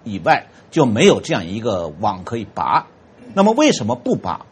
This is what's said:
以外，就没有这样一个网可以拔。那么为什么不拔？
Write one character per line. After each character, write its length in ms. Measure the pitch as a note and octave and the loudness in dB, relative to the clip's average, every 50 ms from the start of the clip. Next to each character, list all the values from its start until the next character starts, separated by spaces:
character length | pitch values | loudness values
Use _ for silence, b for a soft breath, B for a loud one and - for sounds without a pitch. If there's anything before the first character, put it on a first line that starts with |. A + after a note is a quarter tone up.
| - | -12
以 140 | A#2 G2+ F2+ | -10 -10 -4
外， 280 | D#2+ D3+ D3+ B2 - b b b b b | 0 2 2 2 0 b b b b b
就 160 | - D#3+ C#3+ | 2 2 2
没 200 | A#2+ G#2 A#2+ F3+ | 2 4 4 6
有 140 | G3+ C#3 G2 | 6 4 4
这 140 | - - D#3+ | 0 -2 -4
样 120 | A2 E2+ | -4 -4
一 120 | E2 G2 A2+ | -6 -8 -6
个 300 | A2 A#2+ G2 F2+ E2+ D#2 D2 E2 | -4 -4 -4 -4 -6 -8 -8 -4
网 240 | G#2+ G#2 F#2+ F#2 F2 | -4 -4 -4 -4 -8
可 140 | - A#2 | -8 -8
以 80 | A#2 G2+ | -8 -8
拔。 420 | - - - D2+ C2 G#2+ E3 - - _ _ _ _ _ _ - - G3+ | -10 -8 -6 -2 0 0 0 -2 -4 _ _ _ _ _ _ -20 -4 0
那 100 | G3 G3 | 2 2
么 80 | A3 A3+ | 4 4
为 180 | C#4 D#4 C#4+ | 4 2 2
什 140 | - - A2+ | 2 0 -2
么 100 | G#2+ B2 | -4 -6
不 200 | - - C4 G#3 | -4 -2 -4 -4
拔？ 300 | - - F#2 E2 - - - | -2 -4 -6 -8 -8 -12 -20